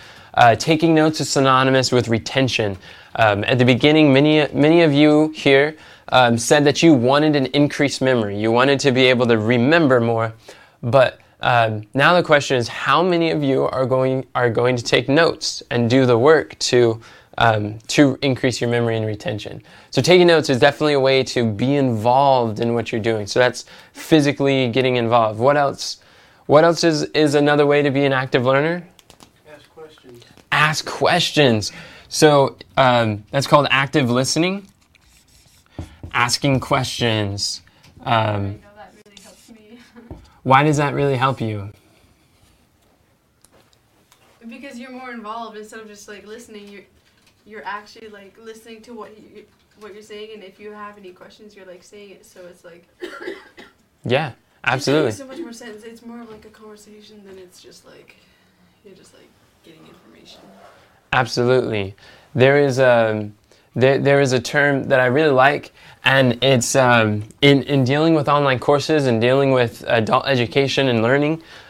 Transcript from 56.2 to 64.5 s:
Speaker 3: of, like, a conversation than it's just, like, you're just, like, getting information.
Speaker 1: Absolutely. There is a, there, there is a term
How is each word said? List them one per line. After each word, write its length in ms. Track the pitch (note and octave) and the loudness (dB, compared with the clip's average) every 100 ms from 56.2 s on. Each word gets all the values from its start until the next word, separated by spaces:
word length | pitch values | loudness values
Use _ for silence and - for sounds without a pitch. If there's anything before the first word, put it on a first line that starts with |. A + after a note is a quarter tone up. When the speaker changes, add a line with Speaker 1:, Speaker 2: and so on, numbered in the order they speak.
Speaker 3:
of, 100 | A3+ | -20
like, 140 | G#3+ | -20
a 60 | G#3+ | -20
conversation 760 | G#3+ G#3+ G#3 G#3+ G#3+ G#3 G#3 | -20 -20 -20 -20 -20 -20 -20
than 140 | G3 F#3+ | -20 -20
it's 240 | F3+ - | -20 -20
just, 240 | - - - | -20 -20 -20
like, 300 | - - _ _ _ _ _ _ _ | -20 -20 _ _ _ _ _ _ _
you're 100 | G3+ | -20
just, 200 | E3+ - | -20 -20
like, 140 | - _ _ _ _ | -20 _ _ _ _
getting 220 | E3 D#3 D#3+ | -20 -20 -20
information. 540 | F3 G3+ - - - G3 G3 - _ _ _ _ | -20 _ -20 -20 -20 -20 -20 -20 _ _ _ _
Speaker 1:
Absolutely. 840 | C3 A#2 A#2+ A#2+ B2+ A#2 G#2+ G2 - - - _ | -4 -2 -2 0 0 -2 -6 -8 -14 -20 -20 _
There 240 | C3+ C3 C#3+ | 0 2 4
is 200 | C#3+ B2+ | 0 2
a, 520 | C3 A#2+ A2 G#2+ G#2 - _ _ _ | 2 2 0 -4 -8 -16 _ _ _
there, 240 | - C3 C3 | 0 0 2
there 220 | C3+ C#3 | 2 2
is 120 | C3+ | 2
a 80 | B2+ | -2
term 440 | - | -2